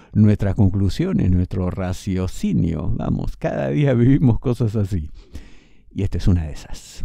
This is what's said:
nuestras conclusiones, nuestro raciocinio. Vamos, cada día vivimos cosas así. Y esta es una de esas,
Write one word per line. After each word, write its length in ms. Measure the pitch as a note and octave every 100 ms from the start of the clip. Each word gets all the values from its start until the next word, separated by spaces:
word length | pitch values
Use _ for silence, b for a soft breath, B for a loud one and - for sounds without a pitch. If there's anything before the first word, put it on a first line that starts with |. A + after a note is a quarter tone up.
| B
nuestras 420 | G#2 G#2+ G#2 G2
conclusiones, 760 | F#2 G2 F#2+ G2 - F3 F3 F#2
nuestro 380 | F2+ F2+ G2 F2+
raciocinio. 1200 | F#2 F#2 F#2 - F#2 F#2 - G#3 F3+ E2+ D#2 -
Vamos, 420 | - - - - -
cada 340 | D#3+ - C3+
día 240 | D3 C#3+
vivimos 440 | A#2+ A#2+ C#3+ C3+ A2
cosas 380 | C3 A#2 A#2 A2
así. 340 | G2+ F#2 D2+ B B B B B B B -
Y 80 | -
esta 160 | G2+ F#2
es 80 | -
una 160 | F2+
de 80 | D#2
esas, 520 | C#2 - - - -